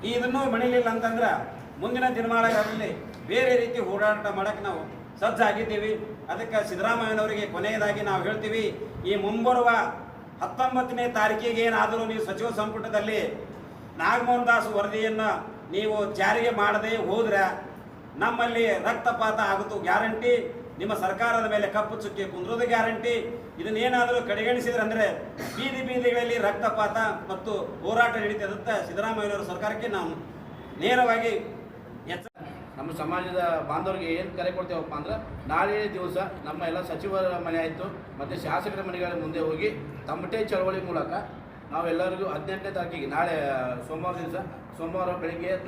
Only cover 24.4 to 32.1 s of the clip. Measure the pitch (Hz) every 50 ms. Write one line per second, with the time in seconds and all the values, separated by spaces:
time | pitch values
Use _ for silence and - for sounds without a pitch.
24.4 | 220 233 247 247 - 240 247 233 220 214 220 226 214 190 - - - - - -
25.4 | 240 - - - 247 269 262 262 262 247 247 247 247 240 233 240 233 233 233 233
26.4 | 202 202 196 - 240 220 220 220 208 202 214 226 220 214 196 - - - 185 185
27.4 | - 220 208 196 175 - - - - 190 220 233 240 233 233 226 208 208 208 208
28.4 | 202 190 202 196 - 240 214 196 - - - 190 214 220 220 208 208 202 202 196
29.4 | - 180 180 175 202 214 220 220 226 240 202 190 170 165 - - - - - -
30.4 | - - - - - - - - 160 214 240 254 247 233 226 226 226 233 208 185
31.4 | - - - - - - - - - - - - - -